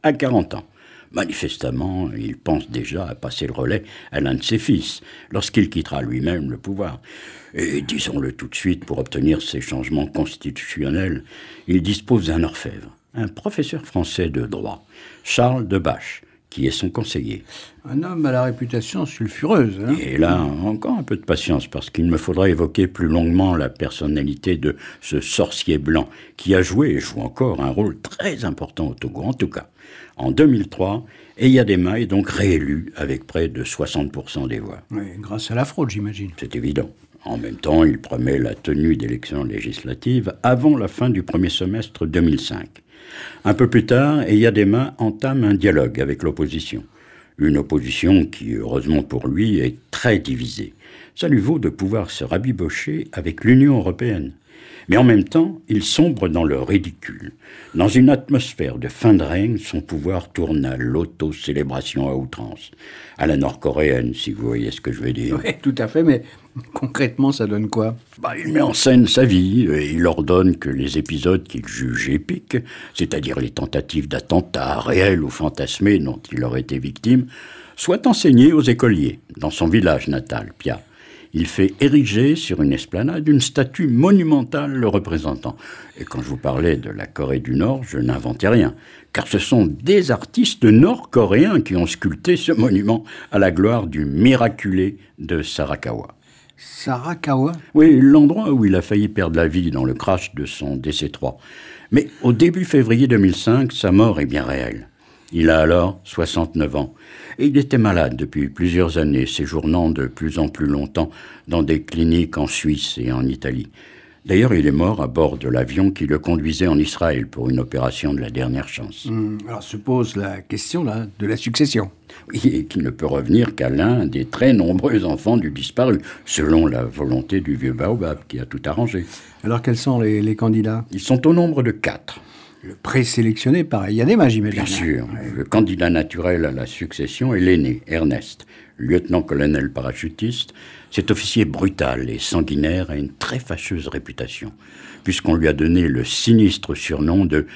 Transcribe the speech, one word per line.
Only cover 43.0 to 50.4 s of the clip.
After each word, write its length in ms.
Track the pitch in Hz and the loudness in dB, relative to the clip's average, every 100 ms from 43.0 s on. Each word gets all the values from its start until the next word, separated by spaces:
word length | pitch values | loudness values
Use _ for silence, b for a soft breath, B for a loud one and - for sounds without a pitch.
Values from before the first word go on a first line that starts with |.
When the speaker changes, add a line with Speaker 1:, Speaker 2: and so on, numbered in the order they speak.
| B B B B | B B B B
Speaker 1:
Un 100 | - | 0
peu 140 | - 120 | 2 4
plus 180 | 120 120 | 4 4
tard, 360 | 123 147 151 | 4 4 2
Eyadema 720 | 87 107 117 107 98 117 135 - | 4 4 4 4 4 2 0 -2
entame 460 | 110 107 135 135 | -4 -2 -2 0
un 100 | 107 | 2
dialogue 460 | 101 98 76 67 - | 4 4 4 2 -2
avec 220 | 69 69 | -4 -2
l'opposition. 640 | 82 78 73 78 - 57 - b b b b b | -4 -2 -4 -4 -8 -10 -12 b b b b b
Une 200 | 76 71 | 2 2
opposition 640 | - 76 60 - 90 98 | 0 -2 -2 -2 4 4
qui, 300 | - - 57 | 2 -4 -8
heureusement 480 | 53 57 65 69 76 | -6 -4 -4 0 -2
pour 260 | - 64 67 | 0 -4 -4
lui, 300 | 76 110 90 | 0 0 0
est 160 | 64 - - | -2 -4 -12
très 280 | - 123 113 | -4 0 0
divisée. 540 | - 123 | 0 -6